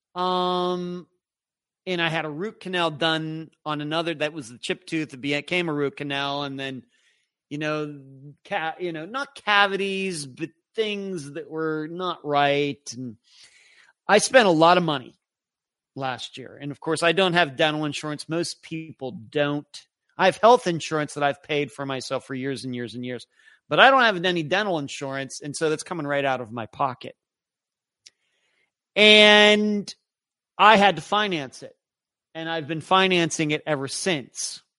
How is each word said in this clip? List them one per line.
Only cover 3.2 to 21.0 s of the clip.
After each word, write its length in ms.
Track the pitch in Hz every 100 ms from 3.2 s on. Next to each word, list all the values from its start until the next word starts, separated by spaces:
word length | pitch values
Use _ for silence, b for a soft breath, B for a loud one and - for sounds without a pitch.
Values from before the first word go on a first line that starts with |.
| 160 160 160 _
on 160 | 151 147
another, 340 | 147 160 165
that 180 | 156 151
was 160 | 160 113
the 100 | 120
chipped 300 | - 185 -
tooth, 260 | 160 156
it 60 | 131
became 480 | 143 143 143 180 170
a 40 |
root 220 | 147 143 -
canal, 480 | 147 139 139 143
and 140 | 143 135
then, 260 | 135 131 - _ _ _ _ _ _
you 100 | 147
know, 420 | 151 151 151 143 135 135 143 143
ca-, 320 | - 190 160 -
you 140 | 180
know, 140 | 160 170
not 280 | 254 277
cavities, 920 | - - 202 202 190 196 190 190 165 143
but 240 | 120 156 _ _ -
things 560 | 220 202 196 185 139
that 180 | 143 143
were 380 | 156 160 156 156
not 340 | 170 180 165
right. 680 | 147 143 143 143 143 139 - 120
And 200 | 127 107 b b b b b b b _ -
I 120 | 208
spent 280 | - 254 208
a 60 |
lot 260 | 156 165 180
of 60 |
money 320 | 165 143 120 _ _ _ _ _ _ _ _ 135
last 420 | 135 120 - -
year. 180 | 120 123
And 100 | 143
of 100 | 135
course, 220 | - 156
I 100 | 170
don't 220 | 165 190
have 220 | 170 160 123
dental 280 | 156 151
insurance. 440 | 151 139 156 147 -
Most 340 | 165 165 -
people 500 | - 160 160 - 131
don't. 720 | 185 110 147 147 147 - - _ _ _ -
I 100 | 185
have 100 | -
health 320 | 214 196 185
insurance 460 | 165 - 156